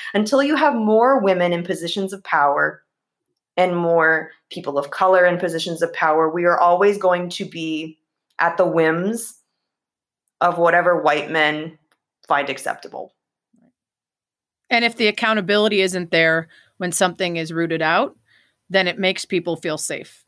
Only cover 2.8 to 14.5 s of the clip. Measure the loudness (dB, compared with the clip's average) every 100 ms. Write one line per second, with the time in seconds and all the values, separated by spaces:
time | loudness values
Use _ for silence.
2.8 | _ _ _ _ _ _ _ 0 0 0
3.8 | 2 4 4 2 -2 -16 _ -12 -6 -4
4.8 | -4 0 4 6 4 2 -2 -4 -6 -4
5.8 | -4 0 0 2 0 0 0 2 2 4
6.8 | 2 2 0 0 -2 -8 -10 -10 -8 -8
7.8 | -10 -16 _ _ _ -4 -2 0 0 2
8.8 | 2 0 -2 -6 -10 -16 _ _ _ _
9.8 | _ _ _ _ _ -2 -2 2 2 4
10.8 | 4 2 2 0 0 0 0 0 -8 -16
11.8 | _ _ _ _ -2 -2 -2 -6 -8 -10
12.8 | -12 -16 -16 _ _ _ _ _ _ _
13.8 | _ _ _ _ _ _ _